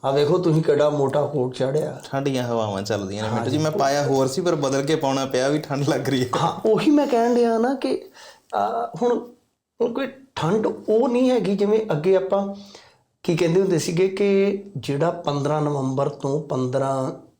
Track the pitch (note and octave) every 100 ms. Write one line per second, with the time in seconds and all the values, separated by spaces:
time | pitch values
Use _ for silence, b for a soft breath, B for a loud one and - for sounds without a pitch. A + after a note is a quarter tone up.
0 | C3+ C#3+ D3 F3 E3 D#3 D#3 C#3+ D3 D3
1 | C3+ D3 C#3 C#3+ B2+ B2+ C3 D3 E3 -
2 | - C#3 C#3 C3 A#2+ A#2 G#2+ G2 G#2 G#2
3 | G2 G2+ G#2+ A2 G#2+ D3+ D#3 D3+ C3+ C#3+
4 | C#3 C3+ C3 C3+ F3+ D#3+ C#3 C3+ C#3+ D#3
5 | C3+ C3+ C3+ C3 C3 D3+ D3+ C#3 C#3+ C#3
6 | C3 C#3 B2+ C3 E3 - A3 G#3+ C4 D4
7 | C#4+ A#3 A#3 A#3+ A#3 A3+ A#3+ C4+ C4+ -
8 | - B B B B - - A#3+ A#3 D#3+
9 | A#3+ A#3+ - - _ _ _ _ A#3+ A#3
10 | C4+ - - - D#3 G#3+ G#3+ - - G#3+
11 | C4 A#3+ B3+ B3+ F3+ G3 G3+ A3 A3 D#3
12 | E3+ F#3+ F#3+ G3 G3 G3+ B B B B
13 | B _ - E3 E3+ E3+ F#3+ E3+ - E3
14 | F#3+ F#3+ G3+ G3 G3 G3 - C3+ - C#3
15 | D#3+ E3+ - C#3+ C#3 D3+ D3 C#3+ C3 C3
16 | C#3 - C#3 D3 D3 C3+ B2+ C3+ C3+ C3+
17 | C3 - -